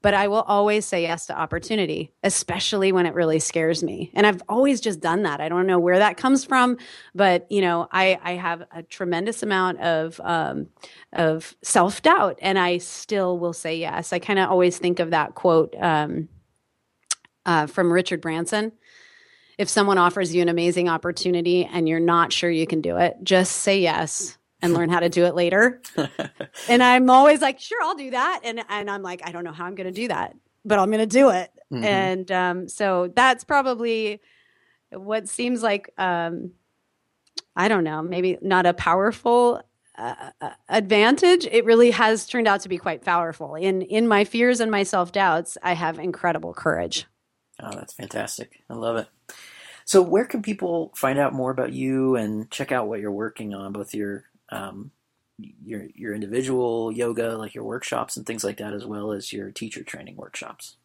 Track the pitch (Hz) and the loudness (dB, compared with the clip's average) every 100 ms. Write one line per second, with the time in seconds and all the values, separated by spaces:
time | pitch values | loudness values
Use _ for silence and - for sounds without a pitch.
0 | 202 202 202 208 - 202 202 208 202 185 | 2 2 0 0 0 2 2 0 -2 -4
1 | 165 165 - - 160 170 - 220 175 156 | -2 -4 -8 -6 -6 -6 -4 -2 -2 -4
2 | 156 _ 202 - - 185 - 208 190 185 | -8 _ -2 -2 -4 -4 -2 0 2 4
3 | 175 170 165 160 160 165 160 165 165 - | 2 2 2 2 0 0 0 0 -4 -6
4 | 175 - 208 185 - 226 277 262 220 170 | -6 2 2 2 -4 2 2 2 -2 -4
5 | 165 175 196 143 156 175 190 180 175 180 | -2 0 -2 -2 -4 0 2 2 4 4
6 | 208 - 262 269 - 262 247 247 - - | 4 2 2 2 2 2 2 0 -8 -20
7 | - 185 196 175 175 202 180 170 170 185 | -18 2 4 4 0 0 0 0 -2 0
8 | 190 185 175 180 180 170 - 165 165 - | 2 2 -2 -6 -6 -6 -10 -18 -18 -8
9 | 180 170 202 226 214 190 185 175 170 165 | -4 -2 -2 -4 -2 0 0 -2 -2 -2
10 | 160 165 - 165 151 143 147 _ - - | -2 -8 -4 -2 -2 -6 -10 _ -20 -20
11 | - - 160 160 - - - 208 180 - | -12 0 0 0 -6 -14 0 4 4 2
12 | 311 381 196 - 190 190 180 175 180 - | 4 4 2 -2 0 2 2 0 -4 -16
13 | - 208 185 180 170 165 160 165 165 - | -6 -2 0 -2 -4 -6 -6 -6 -4 -6
14 | 170 180 180 196 185 185 180 175 180 175 | -4 -6 0 2 4 4 4 2 -2 0
15 | 165 165 147 - 185 165 160 - 175 156 | 0 0 0 0 4 4 2 0 0 2
16 | 151 - 160 - _ _ _ _ _ _ | 0 -4 -8 -12 _ _ _ _ _ _
17 | _ - _ _ - 170 151 - 175 175 | _ -12 _ _ 0 0 0 0 2 2
18 | 185 170 165 160 170 214 214 220 _ _ | 0 -4 -4 -6 -2 -2 -4 -8 _ _
19 | - _ _ _ _ - 202 - 202 190 | -20 _ _ _ _ -6 0 2 4 6
20 | 175 180 180 170 175 170 170 175 175 165 | 4 2 -2 2 2 2 0 2 0 0
21 | 175 175 180 175 170 180 175 180 160 165 | -4 -4 -2 0 2 2 0 0 0 2
22 | 170 170 170 - 175 160 160 160 170 175 | 4 4 2 0 0 0 0 -2 -2 2
23 | 175 - - 185 185 - - 196 175 160 | 0 0 2 2 2 0 0 2 2 0
24 | 160 - 185 - _ _ 175 170 170 175 | -4 -6 -8 -12 _ _ 0 2 2 2
25 | 170 175 175 165 175 185 240 247 - - | 2 2 2 2 2 4 4 2 -10 -6
26 | 139 - 151 _ - - - 240 247 254 | -6 -6 -10 _ -14 -12 2 6 6 6
27 | 254 254 285 294 269 269 - 453 330 349 | 8 8 8 6 2 -2 -8 -4 -4 -4
28 | 269 247 285 370 233 233 220 208 202 202 | -6 -4 -2 -4 -6 -8 -6 -6 -6 -8
29 | 190 180 160 170 175 156 175 190 185 185 | -8 -10 -10 -10 -10 -10 -12 -8 -10 -6
30 | 233 160 - - _ _ 214 208 190 214 | -6 -4 -6 -10 _ _ -2 2 2 2
31 | 220 226 269 185 180 _ _ 135 220 196 | 2 6 6 6 -4 _ _ -4 0 0
32 | 190 185 185 185 180 180 180 - 202 185 | 0 -2 -2 0 0 -2 -8 -4 0 0
33 | 180 185 262 247 - 285 262 240 233 226 | 0 4 4 4 0 0 0 -2 -2 -2
34 | 214 208 _ _ _ _ _ _ _ 180 | -4 -6 _ _ _ _ _ _ _ -18
35 | 196 220 196 - 247 247 220 202 - - | -6 -6 -6 -6 -4 -2 -2 -2 -6 -6
36 | 185 175 170 170 180 _ _ _ _ _ | -2 -2 -4 -6 -12 _ _ _ _ _
37 | _ _ _ - _ - 190 208 160 156 | _ _ _ -18 _ -2 0 2 0 -4
38 | 160 180 185 180 190 185 180 175 - 175 | -6 -2 -2 -2 0 4 4 2 2 2
39 | 202 220 - 240 240 233 - _ _ - | 2 0 2 4 4 0 -8 _ _ -12
40 | 117 - 135 - 147 - _ 208 196 208 | -10 -10 -14 -12 -14 -14 _ -2 2 4
41 | 220 285 359 359 320 233 226 233 240 220 | 6 6 6 4 4 0 6 6 6 6
42 | 220 220 - 247 220 196 196 180 185 160 | 2 2 -2 0 2 2 -2 -6 -6 -6
43 | - 175 170 156 147 151 190 190 185 214 | -2 0 -2 -8 -12 -4 -2 -2 0 0
44 | 233 208 208 233 247 247 220 208 196 196 | 2 2 2 2 2 2 0 0 0 -2
45 | 175 202 190 165 170 - - 170 165 165 | -2 0 2 0 -2 -8 -4 -2 -4 -6
46 | 185 175 180 160 - 85 - 82 85 - | -8 -4 -4 -4 -8 -6 -2 -2 -4 -8
47 | - _ _ _ _ _ 104 - - - | -10 _ _ _ _ _ -14 -14 -16 -16
48 | 95 107 107 - 117 _ _ 117 113 117 | -10 -8 -8 -10 -14 _ _ -8 -6 -6
49 | 110 _ _ - - - - - - 196 | -8 _ _ -20 -20 -20 -20 -20 2 4
50 | 180 190 254 247 208 202 185 165 160 - | 4 2 0 -6 -6 -6 -4 -4 -4 -4
51 | 135 139 139 135 127 131 127 131 131 131 | -2 0 0 0 -4 -4 -6 -6 -4 -2
52 | 131 123 107 107 110 - 135 127 107 110 | 0 0 -2 -6 -8 -10 -4 -4 -4 -6
53 | 104 101 110 - 107 98 98 101 101 107 | -8 -6 -8 -10 -12 -10 -10 -10 -10 -8
54 | 101 101 _ _ _ - 87 95 143 _ | -8 -8 _ _ _ -12 -12 -14 -18 _
55 | _ _ _ _ 107 _ 73 110 90 - | _ _ _ _ -20 _ -14 -14 -14 -14
56 | 117 104 101 117 131 127 123 117 113 113 | -10 -10 -6 -4 -2 -2 -2 -2 -4 -4
57 | 120 117 117 113 107 117 113 117 - 120 | -4 -2 -4 -6 -10 -12 -10 -10 -6 -6
58 | 117 - 113 113 104 104 107 104 - 104 | -6 -10 -10 -6 -6 -6 -10 -10 -10 -10
59 | 104 104 - - 101 - 113 - - - | -6 -8 -8 -12 -12 -12 -12 -12 -14 -16
60 | - 95 - - - - - _ | -16 -18 -16 -14 -16 -16 -20 _